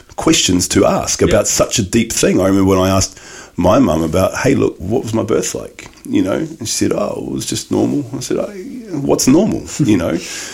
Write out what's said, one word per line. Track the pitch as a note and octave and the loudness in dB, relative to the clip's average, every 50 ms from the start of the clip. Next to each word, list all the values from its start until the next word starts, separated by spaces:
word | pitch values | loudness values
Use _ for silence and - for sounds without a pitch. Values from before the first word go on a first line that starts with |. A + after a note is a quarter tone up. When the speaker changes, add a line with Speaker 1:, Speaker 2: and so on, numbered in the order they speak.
| - _ - - | -14 _ -12 -2
Speaker 1:
questions | - D#3+ D#3+ - - - F#2 F2+ F2+ - | 2 2 2 4 4 2 2 2 0 2
to | - G2+ E2+ | 2 4 4
ask | - G3 E3 - - - - | 4 2 0 -2 -4 -2 0
Speaker 2:
Yeah. | G2 E2 | 2 2
Speaker 1:
about | - G#2 G#2 - | 4 2 2 0
such | - - G3 - - - | 0 0 0 0 0 -2
a | G2+ | -2
deep | F2+ - A#2 A2+ A#2 | 0 0 0 0 0
thing. | - - - F#3+ F#3+ A2+ | -2 0 0 2 2 2
I | F#2 F#2+ | 2 4
remember | F#2+ G2 G2 F#2+ | 4 4 4 4
when | G2 F#2+ | 4 4
I | F#2 F#2+ | 4 4
asked | F#2+ G2 F#2+ - - - - - - - - - _ | 2 2 0 -2 -6 -14 -20 -20 -20 -20 -20 -14 _
my | - F2 F2 - - | 0 2 4 4 4
mum | C3 F#2 D#2 D#2+ E2 | 4 2 2 0 0
about, | D#2+ D#2 F2+ F#2+ G2 - | 0 0 0 0 0 -2
"Hey, | - - C3+ C#3 | 0 0 0 2
look, | A2+ - - - - | 2 2 0 -2 -4
what | - F#2 A2 C3 - | -6 -4 -2 -2 -2
was | A2+ G#2+ | -2 -4
my | A2+ A2 | -4 -2
birth | - - - - - - | 0 0 -2 -2 -2 -6
like?" | - A1 - - - - - - - - - | -8 -10 -12 -16 -18 -20 -20 -20 -16 -10 -2
You | - - F#2 | 0 0 0
know, | F#2 A2 | 2 0
and | - D#3+ D#3 D#3+ - | -2 -2 -6 -8 -10
she | A#2 | -8
said, | A2 - - - G2+ | -6 -2 0 0 0
"Oh, | - - - - - - - - | 0 0 -2 -4 -4 -6 -8 -6
it | |
was | - C3 B2+ | -6 -6 -6
just | - - A#2+ - - | -6 -6 -6 -4 -2
normal." | G#2+ G#2 A2 A#2+ C3 C#3+ C#3 A2+ A#2 - | 0 0 0 0 0 -2 -4 -4 -8 -10
I | |
said, | - - - - | -6 -4 -4 -4
"Oh, | - - - - - - - - - - - C#3+ | -4 -6 -8 -12 -14 -12 -12 -14 -12 -10 -8 -6
what's | C#3 - C#3+ - - B2+ | 0 0 0 2 4 4
normal?" | C3 E3 A3 G#3 - - - - - | 4 4 4 2 0 -4 -6 -8 -2
Speaker 2:
<laughs> | - | 0
Speaker 1:
You | D#3 A2+ G#2+ F2+ | 2 2 2 2
know, | E2+ - - F3+ - - - - - - | 2 0 -2 -4 -4 -8 -10 -10 -12 -12